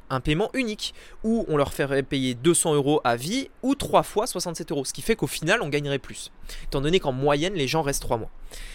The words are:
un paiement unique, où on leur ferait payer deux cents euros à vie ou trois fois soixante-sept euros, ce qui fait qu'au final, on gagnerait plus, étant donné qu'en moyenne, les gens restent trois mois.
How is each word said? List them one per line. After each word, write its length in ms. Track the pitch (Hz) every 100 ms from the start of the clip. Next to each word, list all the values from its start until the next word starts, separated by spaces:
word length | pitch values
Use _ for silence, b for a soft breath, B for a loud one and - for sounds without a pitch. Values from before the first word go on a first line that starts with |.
| -
un 100 | 135
paiement 300 | 156 151 214
unique, 400 | 262 233 214 - B B B
où 220 | 220 226 196
on 80 | 151
leur 180 | 139
ferait 300 | - 139 139
payer 300 | 135 139 131
deux 200 | 117 147
cents 200 | 165 170
euros 280 | 147 139 151
à 120 | 123 120
vie 340 | 143 247 269 -
ou 140 | 247 277
trois 280 | - 180
fois 220 | 151 208 240
soixante-sept 460 | 185 175 165 175
euros, 120 | 151
ce 100 | 131
qui 80 | -
fait 140 | - 226
qu'au 120 | 143
final, 340 | - 156 226
on 80 | 170
gagnerait 300 | 147 143 139
plus, 320 | - 107 - - B B
étant 180 | B 143
donné 180 | 143 185
qu'en 140 | 147
moyenne, 400 | 127 143 143 170
les 140 | 196 135
gens 140 | 156
restent 200 | 143 135
trois 160 | - 120
mois. 140 | 104 - B B B